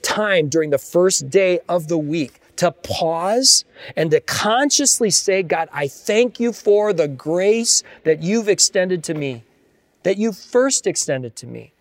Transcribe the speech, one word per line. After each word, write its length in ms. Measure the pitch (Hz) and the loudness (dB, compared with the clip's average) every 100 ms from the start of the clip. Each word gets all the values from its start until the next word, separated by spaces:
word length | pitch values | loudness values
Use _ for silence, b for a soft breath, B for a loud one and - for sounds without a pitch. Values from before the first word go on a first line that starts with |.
time 460 | - - 214 190 151 | -4 -4 0 0 2
during 200 | 160 156 | 0 0
the 80 | 139 | -2
first 520 | - 170 185 185 135 | 0 2 2 2 0
day 300 | 185 185 180 - | 2 2 0 -2
of 200 | 175 156 | -4 -2
the 100 | 170 | -4
week 420 | 147 165 127 _ _ - | -2 -4 -6 _ _ -2
to 140 | 175 | -2
pause 920 | - - - 165 165 180 233 262 - - B B - | -2 -8 -4 -2 -2 -2 0 2 2 0 B B -4
and 160 | 160 | 2
to 80 | 151 | 0
consciously 920 | - - 214 233 285 - 277 - 220 | 0 -4 0 2 2 2 0 2 2
say, 340 | - - 190 | 0 0 0
"God, 260 | 175 165 160 | 0 -2 -2
I 160 | 143 143 | -4 -6
thank 520 | - - 214 247 - | -6 -2 2 0 0
you 140 | 233 | -4
for 400 | 220 - 208 214 | -2 2 4 4
the 140 | 175 151 | 0 0
grace 760 | 131 151 170 196 226 233 - B B | -2 -4 0 2 2 2 -2 B B
that 200 | - 156 | -2 0
you've 260 | 165 220 214 | 0 -2 0
extended 540 | 185 - 196 185 180 156 | 0 2 2 0 -2 -4
to 80 | |
me, 300 | 156 143 120 - _ _ _ _ _ | -6 -4 -8 -14 _ _ _ _ _
that 140 | 175 196 | -2 0
you 140 | 226 | -2
first 560 | 196 - 247 269 254 202 | -4 -2 0 2 0 -2
extended 480 | 170 - 135 123 - | -4 -4 -4 -6 -14
to 100 | 120 | -16
me. 260 | 117 110 _ | -16 -16 _